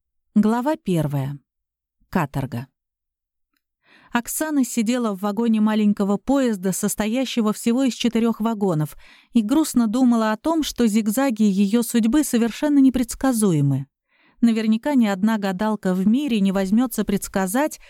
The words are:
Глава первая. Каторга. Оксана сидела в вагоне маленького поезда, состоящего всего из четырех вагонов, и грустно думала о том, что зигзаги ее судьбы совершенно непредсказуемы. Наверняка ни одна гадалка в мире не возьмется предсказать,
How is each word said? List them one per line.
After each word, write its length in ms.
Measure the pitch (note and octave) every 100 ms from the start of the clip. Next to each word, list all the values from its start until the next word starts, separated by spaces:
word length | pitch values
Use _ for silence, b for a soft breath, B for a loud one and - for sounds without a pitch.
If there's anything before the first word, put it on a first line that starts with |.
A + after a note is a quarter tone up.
| _ _ _ G#3+
Глава 400 | G#3+ A#3+ C4 D#4
первая. 640 | - E3+ D3+ C#3+ C3+ C#3+ _ _ _ _ _ _ _
Каторга. 580 | F#3+ D3 C#3+ C3 A#2+ C#3 _ _ _ _ _ _ _ _ _ _ _ b b b
Оксана 540 | A#3 - - D#4 C#4+ B3
сидела 500 | A#3+ A3 B3 A3+ F#3+
в 60 |
вагоне 400 | G#3 G3+ A#3 A3
маленького 560 | G#3+ A3 G#3 G#3 G3+ G3+
поезда, 560 | - C#4 B3+ G3 F#3
состоящего 800 | F3+ G3+ - G#3+ B3 B3 A#3+ G#3+
всего 300 | G#3 A#3 A#3+
из 100 | C4+
четырех 480 | - A#3+ A#3 A#3 A3
вагонов, 560 | A3+ G#3+ G3+ D#3 D3+ - b b b
и 100 | A#3
грустно 460 | G#3 D4 D4 B3 A3+
думала 460 | A#3+ B3+ A#3 A3
о 40 | G#3+
том, 260 | D#4 E4
что 220 | C#4 - A#3
зигзаги 580 | G#3+ G#3+ G#3+ C#4 G#3+
ее 380 | G#3+ F#3+ G3 A#3
судьбы 440 | A#3 A#3 A3 D4+ C#4
совершенно 540 | A#3 A3+ - D4+ C#4+
непредсказуемы. 1080 | C4+ B3+ A#3+ - C4+ A3+ G#3 D3+ C#3 C3+ C#3 _ _ _ _ -
Наверняка 540 | A#3 A3 A3 A3 D4 C#4
ни 100 | G#3+
одна 320 | F#3+ G#3+ A3
гадалка 560 | G3 F#3 G#3+ G#3 F#3+
в 120 | F#3 F#3+
мире 360 | B3 D4 A3+
не 100 | G3
возьмется 540 | F#3+ F#3+ A3 B3+ - G#3+
предсказать, 760 | G3+ - G3 F#3+ A#3+ D4+ - b